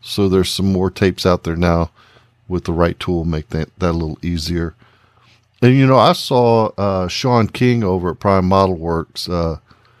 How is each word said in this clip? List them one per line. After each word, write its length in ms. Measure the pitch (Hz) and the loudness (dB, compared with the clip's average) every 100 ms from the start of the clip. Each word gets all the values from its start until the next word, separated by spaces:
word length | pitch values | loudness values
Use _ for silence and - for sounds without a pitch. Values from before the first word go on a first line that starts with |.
So 260 | - - 98 | -10 -2 0
there's 220 | 95 90 | 2 0
some 240 | - 98 | -2 0
more 160 | 92 92 | 0 -2
tapes 380 | - 95 90 92 | 0 -2 0 0
out 160 | 90 | 0
there 120 | 85 82 | -2 -2
now 360 | 87 85 85 _ _ _ _ _ - | 0 0 -2 _ _ _ _ _ -8
with 160 | 90 90 | -6 -4
the 80 | |
right 260 | 82 85 - | 0 0 -2
tool, 240 | - 87 | -4 -4
make 260 | 82 78 76 | -2 -4 -6
that, 200 | 80 76 - | -6 -8 -4
that 120 | 90 | -4
a 20 | |
little 240 | 82 80 76 | -2 -6 -8
easier. 500 | 85 85 78 85 82 - _ _ _ _ _ _ _ _ | -6 -6 -4 -4 -6 -10 _ _ _ _ _ _ _ _
And, 140 | 123 135 | 4 4
you 100 | 135 | 6
know, 120 | 131 | 6
I 140 | 120 | 4
saw, 580 | 175 - 127 120 113 110 - | 2 0 0 2 2 0 -2
uh, 320 | 101 95 90 | -2 -2 -4
Sean 400 | - 131 123 110 | -4 0 2 2
King 360 | - 123 120 | 0 0 2
over 260 | 101 92 87 | 0 -2 -2
at 100 | 76 | -4
Prime 260 | 104 95 92 | 0 2 2
Model 300 | 95 95 87 | 2 2 0
Works. 540 | 82 82 78 - - | -4 -4 -6 -10 -6
Uh, 280 | 87 82 76 _ _ _ _ | -4 -4 -6 _ _ _ _